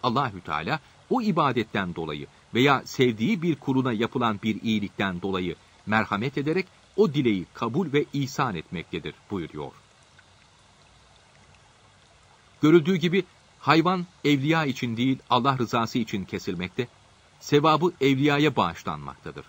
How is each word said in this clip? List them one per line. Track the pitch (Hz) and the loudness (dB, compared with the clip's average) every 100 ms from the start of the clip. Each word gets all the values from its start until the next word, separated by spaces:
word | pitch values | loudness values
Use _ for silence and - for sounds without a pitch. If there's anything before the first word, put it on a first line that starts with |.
Allahü | 127 120 131 98 | 0 0 -2 -6
Teala, | - 76 87 156 - - _ | -6 -6 -4 -6 -8 -20 _
o | 254 | 0
ibadetten | 214 170 147 123 107 107 92 85 | 0 2 2 0 -2 -4 -4 -6
dolayı | 80 76 71 - _ | -6 -8 -10 -18 _
veya | 110 139 131 - | 2 4 2 0
sevdiği | - 127 107 117 214 | 0 2 2 0 0
bir | 170 143 | -2 -2
kuluna | - 131 127 | 0 0 0
yapılan | 107 113 131 117 101 | -2 -2 -2 -2 -2
bir | 110 98 | -2 -2
iyilikten | 113 107 98 - 101 87 | 0 -2 -2 -4 -4 -2
dolayı | 98 95 90 78 _ _ - | -4 -4 -4 -8 _ _ -2
merhamet | 110 101 101 131 151 | 0 0 -2 -4 -4
ederek | 143 170 180 _ _ - | -2 -2 -4 _ _ 0
o | 208 | 2
dileği | 139 123 98 82 | 4 2 0 -4
kabul | - 117 123 170 | -6 -4 -2 0
ve | 143 - | 0 0
ihsan | 143 135 - 131 87 | -4 -4 -2 -4 -4
etmektedir | - 87 78 85 76 - _ | -8 -10 -8 -8 -8 -14 _
buyuruyor. | 98 78 76 69 - _ _ _ - _ _ _ _ _ _ _ _ _ _ _ _ _ - _ _ _ _ _ _ _ - _ _ | -8 -6 -10 -12 -14 _ _ _ -20 _ _ _ _ _ _ _ _ _ _ _ _ _ -20 _ _ _ _ _ _ _ -20 _ _
Görüldüğü | 151 170 147 190 | 6 6 6 0
gibi | 170 190 180 _ _ _ | 2 0 -2 _ _ _
hayvan | - 156 160 185 175 _ 143 | 4 4 4 0 -6 _ 0
evliya | 143 139 165 151 | 2 2 0 0
için | 120 123 113 | -4 -6 -2
değil | 131 131 - | 0 -2 0
Allah | 123 127 127 | 2 2 0
rızası | 113 - 113 131 | -2 -2 -2 -2
için | 110 104 90 | -2 -6 -6
kesilmekte, | 98 - 87 92 - 120 _ _ _ _ _ | -8 -6 -6 -6 -6 -8 _ _ _ _ _
sevabı | - 147 156 156 175 - | 2 4 4 4 0 2
evliyaya | 139 135 147 143 151 123 | 2 4 2 4 2 2
bağışlanmaktadır. | 90 85 - 76 69 67 80 71 | 0 -2 -10 -10 -12 -14 -14 -14